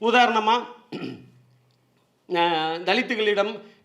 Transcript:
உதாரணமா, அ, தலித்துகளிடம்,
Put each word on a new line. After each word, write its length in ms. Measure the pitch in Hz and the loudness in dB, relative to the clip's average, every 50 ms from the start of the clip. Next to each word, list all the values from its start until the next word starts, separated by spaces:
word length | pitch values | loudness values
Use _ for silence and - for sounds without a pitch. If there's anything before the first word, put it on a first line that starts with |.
உதாரணமா, 640 | 214 233 226 247 240 240 226 220 214 220 240 240 - - - - _ - - - - 127 127 - - - _ _ _ _ _ _ _ _ _ _ _ _ _ _ _ _ _ _ _ - 180 | -2 2 4 6 4 4 2 0 2 2 0 0 -2 -6 -16 -20 _ -16 -12 -12 -10 -12 -12 -14 -20 -20 _ _ _ _ _ _ _ _ _ _ _ _ _ _ _ _ _ _ _ -4 0
அ, 80 | 170 170 170 165 156 156 160 165 170 185 | 0 2 2 2 0 -2 -2 -4 -4 -2
தலித்துகளிடம், 760 | 185 202 247 247 247 240 214 214 208 208 202 202 214 220 202 - - - _ | 0 0 0 0 -2 -2 -2 0 0 2 0 0 -2 -4 -10 -16 -20 -20 _